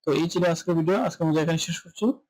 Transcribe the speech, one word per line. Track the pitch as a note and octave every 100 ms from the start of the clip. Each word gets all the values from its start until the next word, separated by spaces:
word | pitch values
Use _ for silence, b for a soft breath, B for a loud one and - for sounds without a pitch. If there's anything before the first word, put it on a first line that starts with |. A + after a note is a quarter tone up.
| -
তো |
এই | D3 E3+
ছিল | F3+
আজকের | F3 E3 -
ভিডিও, | E3 D#3+ G3+
আজকের | B3 - E3
মতো | D#3
এখানে | D#3 D#3+
শেষ | - D#3+
করছি। | E3+ - A3 D#4